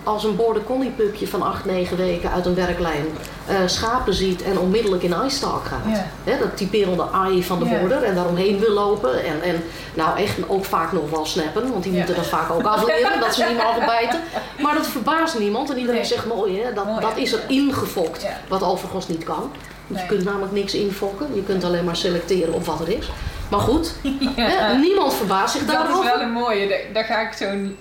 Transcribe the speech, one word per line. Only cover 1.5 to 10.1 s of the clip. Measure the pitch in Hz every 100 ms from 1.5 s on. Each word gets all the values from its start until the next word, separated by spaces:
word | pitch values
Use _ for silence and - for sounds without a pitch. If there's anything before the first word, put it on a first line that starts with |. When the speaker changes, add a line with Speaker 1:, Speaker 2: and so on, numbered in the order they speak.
| 180 196
Speaker 1:
negen | 185 180 175
weken | 185 170 175
uit | 170 180
een | 180
werklijn, | 180 175 170 147 156 156 - - -
eh, | 196 180
schapen | - 226 247 254
ziet | 180 190 180
en | - 185
onmiddellijk | 185 208 214 180
in | 175
eye | 175 269
stalk | - 196 - -
gaat. | 131 208 214
Speaker 2:
Ja. | 175 -
Speaker 1:
Hè, | - 269
dat | 208 -
typerende | 185 214 190 175 - 190 190
eye | 185
van | 175 180
de | 165
Speaker 2:
Ja. | -
Speaker 1:
border | 185 277
en | 240 180
daaromheen | 175 175 196 196
wil | 226
lopen. | 202 202 208 254 175 135
En, | 151
en | 175 165 165 - -
nou | - 160